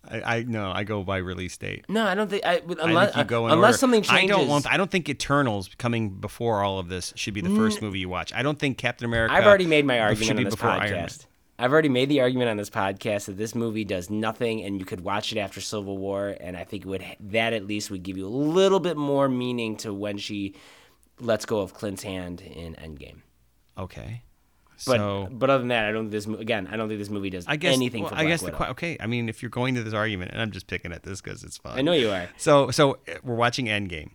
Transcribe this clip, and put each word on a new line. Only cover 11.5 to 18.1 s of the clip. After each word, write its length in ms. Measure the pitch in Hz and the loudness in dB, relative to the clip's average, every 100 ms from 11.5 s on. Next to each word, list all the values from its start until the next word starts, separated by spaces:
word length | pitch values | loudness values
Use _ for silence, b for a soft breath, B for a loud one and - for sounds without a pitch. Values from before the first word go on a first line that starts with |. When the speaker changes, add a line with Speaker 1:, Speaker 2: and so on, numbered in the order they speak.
| - | -2
Speaker 2:
I've 140 | 123 | 4
already 160 | 151 156 | 4 4
made 180 | 127 135 | 2 2
the 140 | 143 | 4
argument 280 | 127 127 123 | 2 2 0
on 60 | 104 | 0
this 140 | 104 | -4
podcast 560 | - 98 98 117 104 104 | -2 -2 -2 -2 -4 -4
that 100 | 95 | -6
this 160 | 110 | -4
movie 300 | 117 117 110 | -2 -2 -2
does 260 | 101 95 87 | -2 -4 -2
nothing, 540 | 107 110 110 120 110 | -2 -2 -2 -2 -2
and 160 | 98 98 | -4 -6
you 60 | 92 | -6
could 160 | 101 | -8
watch 320 | 87 101 - | -4 -4 -2
it 40 | 110 | -4
after 220 | 98 - | -6 -8
Civil 380 | - 107 98 98 | -6 -6 -6 -6
War, 360 | 98 98 101 98 | -4 -4 -4 -6
and 160 | 87 90 | -10 -12
I 80 | |
think 220 | 87 101 92 | -10 -10 -6
it 20 | |
would, 160 | 95 92 - | -8 -8 -14
that 320 | 104 107 113 | -4 -2 0
at 160 | 117 98 | -2 -4
least 240 | 104 104 | -6 -4
would 100 | 98 | -8
give 140 | 90 | -8